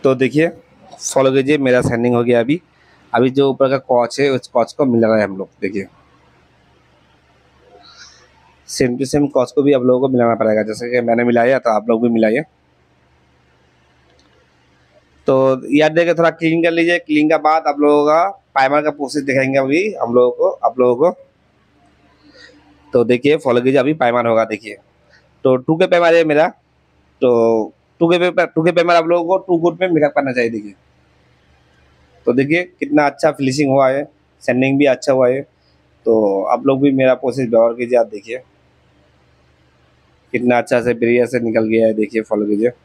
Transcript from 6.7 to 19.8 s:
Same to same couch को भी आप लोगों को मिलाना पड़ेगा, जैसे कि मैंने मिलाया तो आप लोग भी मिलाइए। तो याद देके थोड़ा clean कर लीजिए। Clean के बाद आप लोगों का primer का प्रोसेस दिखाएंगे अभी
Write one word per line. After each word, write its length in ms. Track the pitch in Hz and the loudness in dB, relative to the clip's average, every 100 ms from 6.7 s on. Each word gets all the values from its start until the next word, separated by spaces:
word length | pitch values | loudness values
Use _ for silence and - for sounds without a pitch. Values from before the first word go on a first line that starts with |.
| _ _ _ _ _ _ _ _ _ _ - - - - _ _ _ _ _ - | _ _ _ _ _ _ _ _ _ _ -20 -20 -20 -20 _ _ _ _ _ -16
Same 280 | - 131 123 | -4 -2 -2
to 60 | 135 | -4
same 200 | 147 143 | -2 0
couch 240 | 135 123 | 0 -2
को 100 | - | 0
भी 100 | 139 | 2
आप 100 | 139 | 2
लोगों 180 | 123 127 | 2 0
को 80 | 135 | 0
मिलाना 260 | 131 117 | 0 0
पड़ेगा, 280 | 110 110 107 | 0 0 0
जैसे 260 | 107 110 120 | -2 -8 -4
कि 100 | 123 | -4
मैंने 220 | 117 117 | 0 0
मिलाया 340 | 120 120 120 135 | 2 2 2 0
तो 120 | 120 | 0
आप 180 | 107 110 | -2 -2
लोग 140 | 113 | 0
भी 60 | 120 | 0
मिलाइए। 320 | 113 110 120 160 _ _ _ _ _ _ _ _ _ _ _ _ _ _ _ _ _ _ _ _ _ _ _ _ _ _ _ - | 0 0 0 -6 _ _ _ _ _ _ _ _ _ _ _ _ _ _ _ _ _ _ _ _ _ _ _ _ _ _ _ 0
तो 100 | 131 135 131 - | 2 2 0 -2
याद 200 | 143 156 | 0 2
देके 220 | 156 170 | 2 0
थोड़ा 160 | 165 165 | 2 0
clean 300 | 160 160 165 | 0 -2 0
कर 80 | 165 | 0
लीजिए। 260 | 165 170 175 | 0 0 -2
Clean 280 | 170 151 151 | -2 0 2
के 80 | 160 | 2
बाद 260 | 151 160 156 | 2 0 -2
आप 140 | 143 | 0
लोगों 240 | 147 147 147 | 2 2 2
का 160 | 156 190 196 _ | 2 0 -6 _
primer 300 | - 135 147 | -2 0 0
का 80 | 151 | -2
प्रोसेस 300 | 147 139 143 | -6 -8 -6
दिखाएंगे 340 | 139 135 131 135 | -2 -2 0 0
अभी 240 | 135 151 | 0 -2